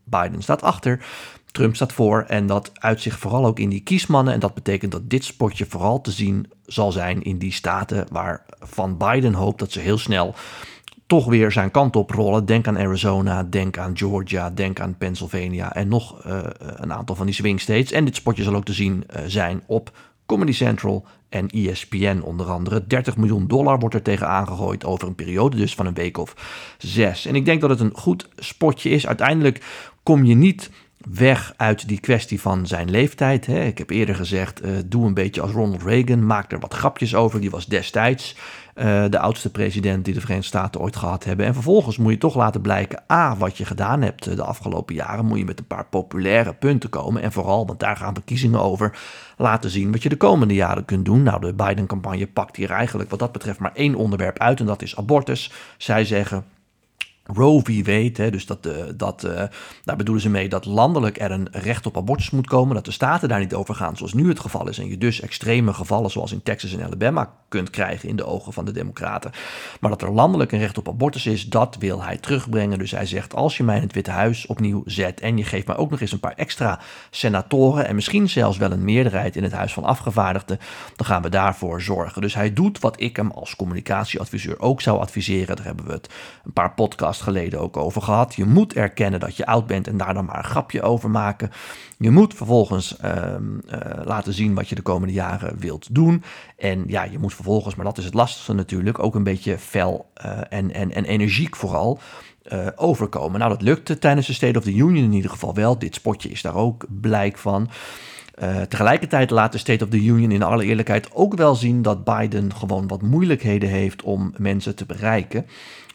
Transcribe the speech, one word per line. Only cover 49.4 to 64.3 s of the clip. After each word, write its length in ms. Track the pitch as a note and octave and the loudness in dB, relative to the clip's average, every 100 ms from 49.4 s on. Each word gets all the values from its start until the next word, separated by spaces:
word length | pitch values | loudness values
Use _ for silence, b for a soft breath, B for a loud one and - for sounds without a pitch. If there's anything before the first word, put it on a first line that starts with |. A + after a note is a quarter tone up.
| A#2+ A2 G#2 | 0 0 0
zien 220 | F#2+ G2 | -2 0
wat 100 | A2+ | 0
je 60 | D3 | 0
de 80 | C#3+ | 4
komende 380 | - F3 G#2+ | 6 6 6
jaren 300 | G2 F2+ F#2+ | 4 2 0
kunt 200 | - F#2+ | -2 0
doen. 180 | F#2 A#2 | 4 6
Nou, 180 | C3+ F2+ | 6 2
de 140 | F2+ | 0
Biden-campagne 720 | G2 G2 G2+ G2 G2+ G2 F#2+ G2 | 0 0 0 -2 -4 -4 -4 -4
pakt 300 | - G2+ - | -4 -6 -4
hier 140 | F#2+ | -4
eigenlijk 400 | F#2+ A#2 G2+ G2 | -2 -2 -4 -6
wat 80 | G2+ | -4
dat 140 | A#2+ | -4
betreft 260 | A#2+ G#2+ F#2+ | -6 -8 -6
maar 140 | G2 | -6
één 200 | - C#3+ | 0 0
onderwerp 440 | A2 A2 G2 F#2+ - | 2 0 0 -2 0
uit 220 | A#2 B2+ | 2 2
en 60 | A2 | 0
dat 160 | G2+ | -4
is 140 | F#2 - | -6 -6
abortus. 560 | G2+ D3 C3 B2+ - B B B | 2 2 2 -4 -6 B B B
Zij 260 | - A2 | -2 0
zeggen: 400 | G#2+ G2+ G2+ G2 - _ _ _ _ - - _ | 2 0 -2 -4 -8 _ _ _ _ -16 -16 _
"Roe 360 | - G2 C3+ D3+ | -6 4 6 6
v. 220 | A#2 G#2+ G2+ | 6 2 2
Wade", 360 | G#2 A#2+ A#2 | 4 2 0
hè, 80 | A2 | 0
dus 160 | G2 - | -2 -4
dat, 200 | G2+ E2 | -8 -6
eh, 60 | D2+ E2+ - | -6 -8 -6
dat, 280 | F#2+ - | -6 -4
eh, 180 | F2+ F2 G2+ B B B | -6 -4 -6 B B B
daar 120 | - G2 | -6 -4
bedoelen 260 | G#2 A2 | 0 0
ze 80 | G#2 | 2
mee 180 | G2 F#2+ | 2 0
dat 160 | F#2+ | -4
landelijk 560 | G2+ G#2 C3 C#3 G#2+ - | 0 4 4 4 0 0
er 100 | G#2 | -4
een 180 | F#2+ F#2 | -4 -6
recht 360 | F#2 F#2 A#2+ G#2+ | -6 -4 -4 -4
op 100 | F#2 | -4
abortus 340 | G2 C#3+ - | -2 -2 0
moet 160 | C3+ B2+ | -2 2
komen, 280 | C3 C3 | 2 4
dat 100 | A2 | 0
de 60 | - | -4
staten 380 | G#2 C3+ E3+ C#3+ | -2 0 0 0
daar 120 | G#2 | 0
niet 140 | F#2+ | -2
over 200 | F#2+ G2 | -4 -6
gaan 220 | G2+ F2 E2 | -4 -6 -6
zoals 160 | F2+ | -2
nu 160 | A2 | 2
het 120 | F3 | 2